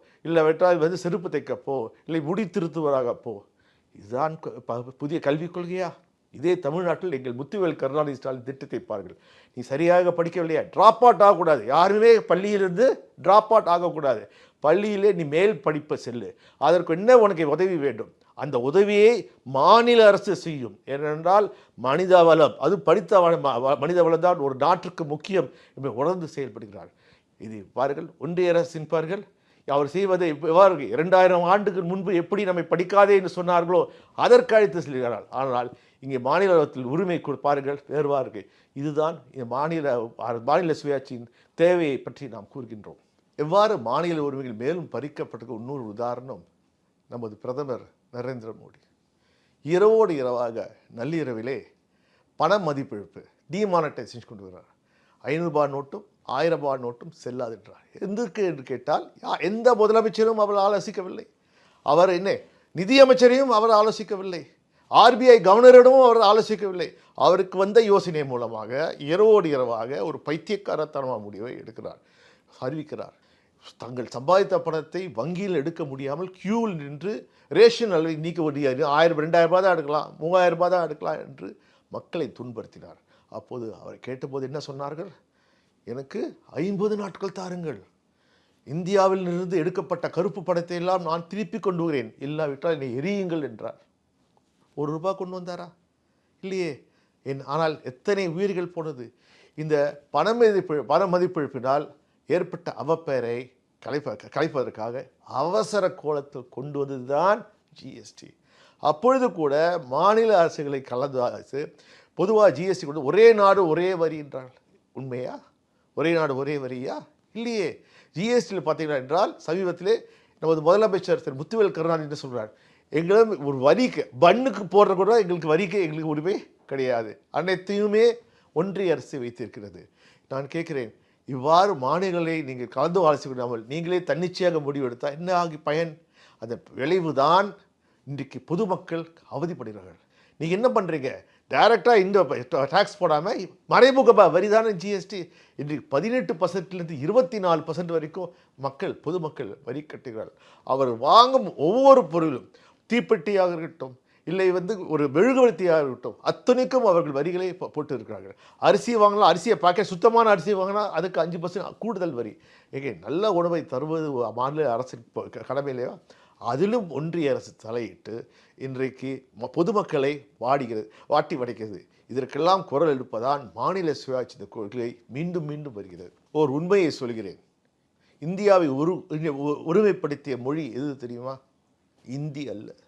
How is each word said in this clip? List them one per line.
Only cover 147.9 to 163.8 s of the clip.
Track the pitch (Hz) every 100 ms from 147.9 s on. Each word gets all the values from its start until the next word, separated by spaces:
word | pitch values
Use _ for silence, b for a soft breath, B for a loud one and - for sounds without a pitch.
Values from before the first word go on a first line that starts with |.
| 165
வரைக்கும் | 156 190 175 b b -
மக்கள், | 135 135 180
பொதுமக்கள் | 113 143 180 156 151 107 101
வரி | - 139
கட்டுகிறார்கள். | 151 135 131 110 92 _ b b b
அவர் | 131 131 113
வாங்கும் | 135 202 247 262 190 -
ஒவ்வொரு | 151 240 269 247 170
பொருளும், | 170 160 123 - b b b -
தீப்பெட்டியாக | 240 - 214 180 196 180
இருக்கட்டும், | 170 165 165 135 127 _ _ -
இல்லை | 185 185
வந்து | 180 180 208 170
ஒரு | 151 147
மெழுகுவர்த்தியாக | 139 233 269 247 165 180 160
இருக்கட்டும், | 139 120 123 104
அத்தனைக்கும் | 143 160 - 247 254 254
அவர்கள் | 226 170 147 135
வரிகளை | 156 180 185
போ-, | 175 123
போட்டு | - 147
இருக்கிறார்கள். | 127 110 101 98 - b b
அரிசி | 139 196 - 233
வாங்கினா, | 208 202 190
அரிசியை | 175 233 202
பாக்கெட் | 175 180 196
சுத்தமான | 180 233 226 220
அரிசி | 202 156
வாங்கினா | 196 190 202 202
அதுக்கு | - 180 175
அஞ்சு | 165 170
பர்சன்ட் | 170 190 - -
கூடுதல் | 113 170 175
வரி. | 123 110 - b b b
ஏங்க, | 135 139 90
நல்ல | 101 160 220
உணவை | 175 175 170 -
தருவது | 127